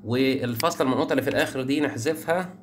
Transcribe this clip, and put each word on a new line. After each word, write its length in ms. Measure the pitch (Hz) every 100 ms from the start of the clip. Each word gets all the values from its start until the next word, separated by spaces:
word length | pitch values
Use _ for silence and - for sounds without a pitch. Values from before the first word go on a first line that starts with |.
والفاصلة 800 | 101 127 135 131 123 117 165 165 139
المنقوطة 240 | 127 160
اللي 100 | 135
في 80 | 135
الآخر 320 | - 151 135
دي 200 | 127 147
نحذفها 720 | 147 117 123 156 - 175 180 -